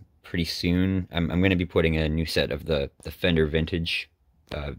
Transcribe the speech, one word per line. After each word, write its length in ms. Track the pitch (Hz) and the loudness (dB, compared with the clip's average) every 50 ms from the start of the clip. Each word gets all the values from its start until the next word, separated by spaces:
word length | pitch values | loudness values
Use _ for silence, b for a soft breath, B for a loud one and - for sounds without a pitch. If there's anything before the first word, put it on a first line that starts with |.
| - - _ _ - | -8 -14 _ _ -12
pretty 220 | - - 87 82 | -6 -4 -2 -2
soon. 640 | - - - - 87 87 90 92 95 95 95 90 - | -2 -4 -2 0 2 2 2 2 2 0 -2 -2 -4
I'm, 200 | - 85 85 - | -2 -2 -2 0
I'm 100 | 76 87 | 2 2
gonna 140 | 95 98 92 | 2 2 2
be 100 | 87 92 | 2 0
putting 320 | - - 92 82 80 80 | 0 2 2 2 4 2
a 120 | 80 80 78 | 2 0 0
new 160 | 78 80 82 | 0 -2 -2
set 260 | 78 - 76 71 - | 0 0 0 0 0
of 140 | 67 71 - | -2 -6 -2
the, 240 | 76 78 71 69 65 - - - | -2 -2 0 -2 -4 -8 -12 -14
the 80 | 78 | -14
Fender 340 | - - - 90 85 80 78 | -6 -2 0 2 4 4 4
Vintage, 640 | 73 78 80 80 78 90 85 82 - - - - - _ _ _ _ _ _ _ - | 4 2 0 0 0 -2 -2 -2 -2 -4 -6 -6 -10 _ _ _ _ _ _ _ -10
uh, 200 | - 76 71 71 - | -8 -8 -6 -8 -8